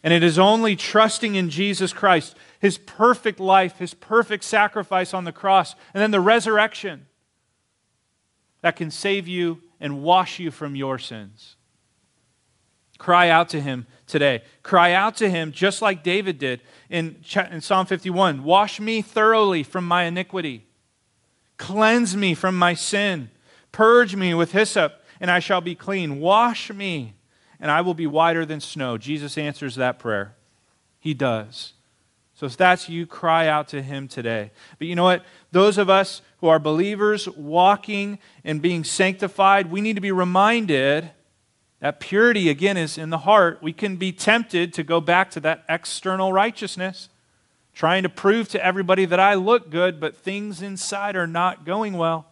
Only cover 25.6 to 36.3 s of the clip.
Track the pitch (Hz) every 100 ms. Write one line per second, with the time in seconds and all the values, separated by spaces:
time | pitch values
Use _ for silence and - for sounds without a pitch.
25.6 | 170 165 - 196 165 139 160 208 240 226
26.6 | - 202 196 160 113 101 _ _ _ _
27.6 | 156 151 180 165 160 147 165 165 160 156
28.6 | - 156 131 113 120 151 143 156 147 143
29.6 | 139 120 127 123 117 104 101 _ _ _
30.6 | _ _ _ _ 151 139 135 113 107 120
31.6 | - _ _ _ _ _ _ _ 139 117
32.6 | 185 180 - 170 170 - 170 165 160 151
33.6 | 147 147 135 139 135 - 117 113 104 _
34.6 | - _ 165 175 180 180 - _ _ 180
35.6 | 202 202 190 190 190 - _